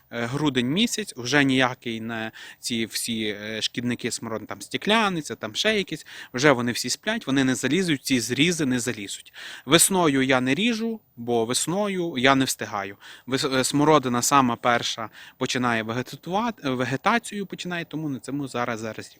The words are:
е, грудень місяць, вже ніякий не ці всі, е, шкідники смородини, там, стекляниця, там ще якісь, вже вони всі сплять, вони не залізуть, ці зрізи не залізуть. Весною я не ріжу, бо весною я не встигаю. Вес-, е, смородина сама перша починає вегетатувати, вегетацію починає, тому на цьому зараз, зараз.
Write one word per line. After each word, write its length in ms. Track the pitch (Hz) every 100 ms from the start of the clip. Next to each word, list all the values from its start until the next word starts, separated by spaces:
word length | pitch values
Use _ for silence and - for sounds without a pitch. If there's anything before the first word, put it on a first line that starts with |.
| _
е, 140 | 117 117
грудень 420 | 143 151 127 120
місяць, 460 | 170 233 - 208 -
вже 260 | 120 143
ніякий 580 | 139 131 123 127 120 113
не 300 | 113 113 110 - - -
ці 260 | - 117 110
всі, 520 | - - 113 107 101
е, 200 | 107 110
шкідники 500 | - - 120 120 120
смородини, 360 | - 113 110 107
там, 140 | 101
стекляниця, 760 | - - 190 220 208 170 - 113
там 200 | - -
ще 220 | 214 214
якісь, 280 | 185 156 - - -
вже 180 | 123 147
вони 200 | 123 120
всі 180 | 117 127
сплять, 380 | - 214 226 -
вони 160 | 135
не 120 | 131 123
залізуть, 500 | 127 170 180 139 -
ці 140 | 131
зрізи 460 | 110 123 170 160 135
не 140 | 127
залізуть. 540 | 120 110 98 - - - - - 127
Весною 560 | 165 - 190 165 135
я 200 | 131 131
не 140 | 127 139
ріжу, 440 | 226 220 226 220 - -
бо 300 | 117 117 113
весною 720 | 127 - 185 208 190 170 131
я 180 | 131 135
не 100 | 131
встигаю. 520 | - 110 107 98 101 - - -
Вес-, 180 | 131 139
е, 180 | 131
смородина 580 | 123 143 147 151 127 120
сама 340 | - 143 127 117
перша 540 | 123 117 - - 107 - - -
починає 460 | 127 131 123 113
вегетатувати, 840 | 110 120 123 147 165 190 240 - 139
вегетацію 760 | 127 123 135 196 233 - 208 196
починає, 400 | 165 175 175 160
тому 240 | 147 156
на 100 | 127
цьому 280 | - 143 135
зараз, 320 | 120 120 110
зараз. 380 | 113 107 98 -